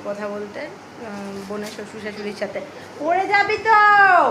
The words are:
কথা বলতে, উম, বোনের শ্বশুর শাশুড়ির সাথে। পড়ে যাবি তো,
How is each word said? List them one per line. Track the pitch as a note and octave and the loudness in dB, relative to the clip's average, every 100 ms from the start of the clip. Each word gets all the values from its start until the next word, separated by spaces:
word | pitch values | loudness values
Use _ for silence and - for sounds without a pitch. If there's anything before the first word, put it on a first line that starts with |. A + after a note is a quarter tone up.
| G3+ | -10
কথা | G3+ G#3 G#3 | -8 -8 -8
বলতে, | G#3 G#3+ D4+ - - - A3+ | -10 -12 -14 -14 -20 -16 -14
উম, | G3+ G3 G3 G3 | -12 -10 -12 -10
বোনের | G#3 G#3 - | -10 -10 -12
শ্বশুর | G#3 A3 G#3 | -14 -12 -12
শাশুড়ির | G#3 G#3 G3+ | -10 -10 -8
সাথে। | G3 G#3 - - - - | -8 -8 -12 -16 -16 -6
পড়ে | D4+ F4+ G4 | -2 0 2
যাবি | G4+ G4+ G#4+ A4 | 2 2 0 4
তো, | G#4+ G#4 G#4 G4 F4 C4 | 6 8 8 8 6 4